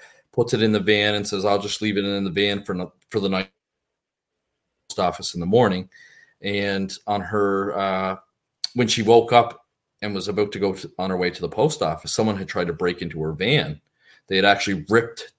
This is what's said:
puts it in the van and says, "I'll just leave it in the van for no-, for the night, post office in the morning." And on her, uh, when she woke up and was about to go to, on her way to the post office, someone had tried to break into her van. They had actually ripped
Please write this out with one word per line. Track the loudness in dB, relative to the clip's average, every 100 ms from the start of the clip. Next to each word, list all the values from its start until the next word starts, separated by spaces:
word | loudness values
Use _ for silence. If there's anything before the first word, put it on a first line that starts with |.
| -20 _ _
puts | -2 0
it | 2
in | 4
the | 2
van | 4 4 4 0
and | -2
says, | -2 2
"I'll | 0
just | 0 -4
leave | -2 -2
it | -2
in | -2
the | -2
van | 0 0 -2
for | -4
no-, | -6 -6 _ -6
for | -4
the | -2
night, | -2 -4 _ _ _ _ _ _ _ _ _ _ _ _ _ -12
post | -2
office | -2 -2 -6
in | -4
the | 2
morning." | 4 4 2 -6 -16 -20 -20 _ _
And | -6 -4 -2 -2 -4 -6 -4
on | -4
her, | -2 0 2 0 -2 -2
uh, | -2 -2 -2 -6 _ _ _ _ -6
when | -2 0
she | 2
woke | 6 6 8
up | 4 4 -2 _ _ _ -10
and | -8
was | -6 -4
about | -2 -2
to | 0
go | -2
to, | -2 -10 -6
on | -4
her | -2
way | -2
to | -4
the | -6
post | 0 0 2
office, | -2 -4 -6
someone | -2 0 0
had | -4
tried | -4 -4
to |
break | -2 -2 -2
into | -8 -6
her | -6
van. | -4 0 0 0 -8 _ _ _ _ -4
They | 2
had | 4
actually | 4 2 -4 2
ripped | 2 2 -8 -14